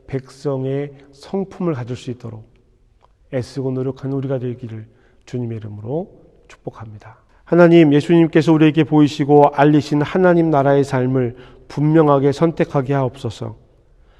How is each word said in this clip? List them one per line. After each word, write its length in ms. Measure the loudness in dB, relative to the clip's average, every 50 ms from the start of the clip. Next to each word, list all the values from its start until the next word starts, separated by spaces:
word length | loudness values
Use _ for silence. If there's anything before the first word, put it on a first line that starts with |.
| _
백성의 840 | -12 -12 -12 -12 -14 -18 -12 -8 -8 -6 -6 -6 -6 -6 -6 -8 -10 -14 -20 -20 _
성품을 640 | _ _ -14 -8 -8 -8 -8 -8 -8 -8 -6 -6 -6
가질 220 | -6 -8 -10 -12
수 160 | -12 -12 -12
있도록 360 | -14 -14 -14 -18 -18 -20 -20 _ _ _ _ _ _ _ _ _ _ _ _ _ _ _ _ _ -8
애쓰고 380 | -8 -8 -8 -8 -8 -6 -6
노력하는 440 | -6 -6 -6 -6 -8 -8 -8 -8 -6
우리가 220 | -6 -6 -6 -6 -6
되기를 480 | -6 -8 -10 -10 -12 -14 -14 -16 -18 -20 _ _ _ _ _ _ _
주님의 300 | -12 -10 -8 -8 -8 -10
이름으로 640 | -10 -12 -14 -16 -14 -12 -10 -8 -8 -8 -10 -16 -20 _ _ _ _ _
축복합니다. 720 | _ -20 _ _ -16 -16 -16 -18 -20 -20 -20 -20 -20 -20 _ _ _ _ _
하나님, 500 | _ 0 4 4 6 6 6 6 6 6
예수님께서 600 | 4 2 2 2 2 2 2 2 2 2 2 2
우리에게 320 | 2 4 2 2 2 0 0
보이시고 640 | 2 2 2 2 2 0 -2 0 4 4 6 6 4 4
알리신 480 | 2 4 4 4 2 0 0 -2 -2
하나님 480 | -2 -2 0 2 2 4 4 2 2 2
나라의 340 | 0 0 2 2 2 2 0
삶을 500 | 0 -2 -2 -2 -2 -2 -2 -2 -4 -6 -10 -18 -20 -20 -20 -20
분명하게 640 | -12 -6 -2 0 2 4 4 4 4 4 2 2 0
선택하게 640 | 0 0 -2 -2 -2 -2 -4 -4 -4 -4 -4 -2 -2
하옵소서. 600 | -4 -4 -4 -6 -8 -12 -12 -10 -12 -14 -14 -14 -18 _ _ _ _ _ _ _ _ _ _ _ _